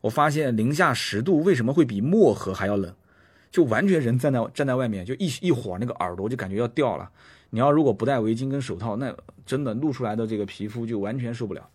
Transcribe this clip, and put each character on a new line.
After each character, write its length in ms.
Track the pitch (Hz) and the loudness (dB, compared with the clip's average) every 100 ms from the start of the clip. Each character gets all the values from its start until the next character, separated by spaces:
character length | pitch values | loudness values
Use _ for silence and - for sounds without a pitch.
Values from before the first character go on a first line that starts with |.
我 80 | 110 | -2
发 220 | 131 151 | 2 0
现 260 | 147 143 113 | 2 0 0
零 160 | 113 | 0
下 220 | 147 175 | 2 2
十 260 | 120 - 101 | 0 -2 -2
度 220 | 143 165 | 2 2
为 120 | 170 | 4
什 80 | 156 | 2
么 120 | 113 | 2
会 100 | 143 | 2
比 160 | 139 101 | 2 2
漠 320 | 120 208 170 | 2 6 4
河 220 | 123 - | 4 -4
还 120 | 95 98 | -4 -2
要 120 | 104 | 0
冷？ 160 | 92 - _ _ _ _ _ | -2 -8 _ _ _ _ _
就 120 | - | 2
完 220 | 143 110 196 | 4 4 4
全 140 | 175 | 4
人 180 | 123 120 | 4 2
站 140 | 147 | 2
在， 100 | 131 113 | 0 -2
站 120 | - 139 | -2 0
在 100 | 127 | 0
外 120 | 123 | 0
面， 160 | 101 | -4
就 80 | 90 131 | -6 -4
一， 140 | 180 123 | -2 -2
一 100 | 180 | 0
会 220 | 127 110 | 0 0
儿 40 | 90 | -6
那 60 | |
个 80 | 123 - | -6 -4
耳 200 | 90 90 | -4 -2
朵 100 | 104 | -4
就 80 | |
感 140 | 127 92 | -4 -4
觉 80 | 98 | -2
要 100 | 120 | -2
掉 280 | - 131 80 | 0 0 -2
了。 140 | - _ - - _ | -8 _ -20 -20 _
你 80 | 110 | 0
要 120 | 135 | 4
如 140 | 147 | 4
果 80 | 143 | 4
不 140 | 101 117 | 2 0
戴 120 | 139 | 2
围 160 | 107 | 0
巾 140 | 113 135 | 0 -2
跟 140 | 139 | -4
手 160 | 127 85 | -6 -6
套， 180 | 113 107 | -6 -6
那 180 | 131 80 - - | -6 -10 -18 -20
真 180 | - 135 | -6 -4
的 120 | 135 | -2
露 180 | 110 156 | -2 -4
出 100 | 127 | -2
来 120 | 120 110 | -4 -2
的 100 | 113 | -2
这 120 | 110 | -2
个 80 | 101 | -6
皮 200 | - 104 | -6 -8
肤 200 | 113 113 | -6 -6
就 120 | 113 | -4
完 200 | 98 131 | -4 -4
全 160 | 120 | -6
受 120 | 117 113 | -6 -6
不 60 | |
了。 160 | 82 - | -8 -14